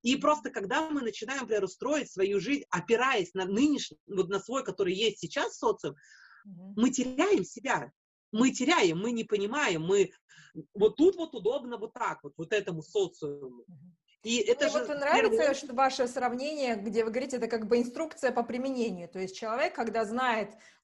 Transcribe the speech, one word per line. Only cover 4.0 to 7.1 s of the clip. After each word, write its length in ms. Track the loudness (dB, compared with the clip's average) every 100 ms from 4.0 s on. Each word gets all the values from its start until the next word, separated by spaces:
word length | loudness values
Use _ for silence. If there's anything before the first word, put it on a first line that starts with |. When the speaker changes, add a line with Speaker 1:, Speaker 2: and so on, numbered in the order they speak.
| -4
Speaker 1:
вот 220 | -2 0
на 100 | -2
свой, 260 | -2 -4
который 300 | -4 -2 0
есть 240 | 2 0 -2
сейчас 400 | -4 -4 -4 0
социум, 380 | 0 0 -4 -8 -16 -20 -20 -20
Speaker 2:
Мгм. 340 | -20 -18 -10 2
Speaker 1:
мы 120 | 2
теряем 540 | 2 -2